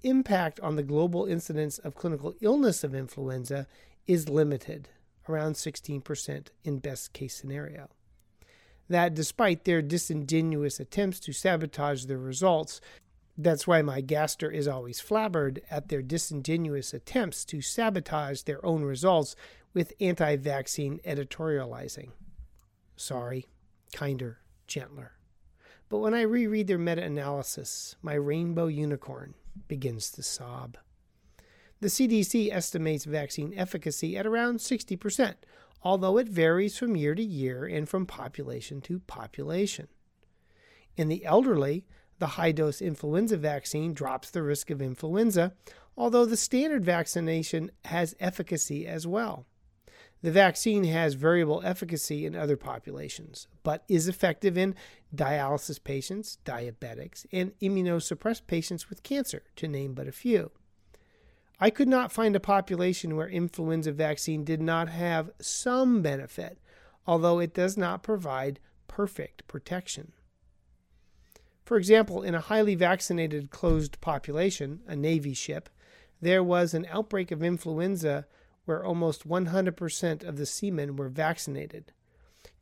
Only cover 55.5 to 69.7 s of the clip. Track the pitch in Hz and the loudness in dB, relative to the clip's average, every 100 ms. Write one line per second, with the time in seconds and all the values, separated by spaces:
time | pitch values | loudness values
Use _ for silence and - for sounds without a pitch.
55.5 | 147 - 143 - 135 - 196 214 - - | -2 -4 -10 -6 -6 -6 -8 -10 -12 -10
56.5 | 120 120 110 120 117 160 - - 190 185 | -8 -8 -10 -12 -12 -14 -16 -8 -4 -4
57.5 | - 190 190 180 170 - 160 214 226 - | -2 0 2 2 0 -2 -4 -2 -4 -2
58.5 | 170 - 170 - - - 277 254 - - | -4 -2 -6 -10 -14 -4 -2 -2 -6 -14
59.5 | - 160 143 139 131 135 - 247 208 - | -8 -6 -4 -6 -6 -10 -4 2 4 2
60.5 | - _ _ _ - _ _ _ _ _ | -10 _ _ _ -20 _ _ _ _ _
61.5 | - 208 226 262 254 233 - 220 196 196 | 2 4 6 6 4 2 2 4 4 4
62.5 | 196 185 185 180 180 165 156 165 185 170 | 2 2 0 2 0 -2 -2 -2 0 -2
63.5 | - 160 160 156 147 156 147 - 156 147 | -2 -2 0 0 2 0 0 -2 -2 0
64.5 | 156 165 165 165 165 175 160 160 - - | 0 2 0 0 -2 0 0 -2 -6 -6
65.5 | - 247 254 262 233 156 139 135 - 170 | -4 0 4 6 6 4 -2 -6 -10 -10
66.5 | - _ - - _ - 170 170 170 170 | -12 _ -20 -20 _ 2 4 6 4 2
67.5 | 180 185 202 180 185 - 208 160 131 135 | 2 0 2 -2 -2 -2 -2 -2 -4 -4
68.5 | 139 - _ - - 202 - 143 - - | -6 -12 _ -10 -4 -4 -4 -12 -14 -14
69.5 | 147 - | -12 -8